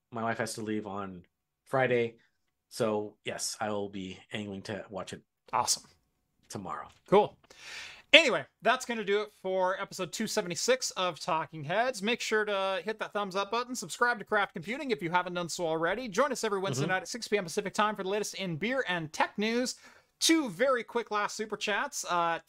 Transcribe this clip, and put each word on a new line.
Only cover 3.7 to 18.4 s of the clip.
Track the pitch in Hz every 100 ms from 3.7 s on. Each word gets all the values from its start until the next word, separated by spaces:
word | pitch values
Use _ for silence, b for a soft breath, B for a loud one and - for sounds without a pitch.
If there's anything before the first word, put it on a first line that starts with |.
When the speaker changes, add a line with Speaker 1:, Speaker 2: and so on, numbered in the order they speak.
Speaker 1:
will | 104 101
be | 98 92 90 -
angling | 113 101 98
to | 95 98 -
watch | 95 90
it | 90 _ _ _
Speaker 2:
Awesome. | 113 - - - _ _ _ _ _ -
Speaker 1:
tomorrow. | 113 87 73 - - -
Speaker 2:
Cool. | 196 196 - - B B B B B B
Anyway, | 302 302 170 120 _
that's | 202 254
gonna | - 226 196
do | 202
it | 208 -
for | 190 190 185 185
episode | 196 - 180
two | - 220
seventy-six | - 180 165 - 254 -
of | - 180 151
Talking | - 160 156 160
Heads. | 143 196 254 220
Make | 202 240
sure | - 220
to | 208 196 190 190
hit | 175 220
that | 180
thumbs | 208 202 185
up | 202
button. | 226 247
Subscribe | 254 170 - 240 233
to | -
Craft | 214 190
Computing | 190 165 262 285
if | 208
you | 170
haven't | 180 180
done | 175 170
so | - 165
already. | 160 165 208 254
Join | 180 285
us | 247
every | 220 196
Wednesday | 190 135
Speaker 1:
Mm-hmm. | 156
Speaker 2:
night | 185
at | 175
six | 240 -
P | 208
M | 170
Pacific | 208 185
time | - 214 208
for |
the | 185
latest | 208 202
in | 180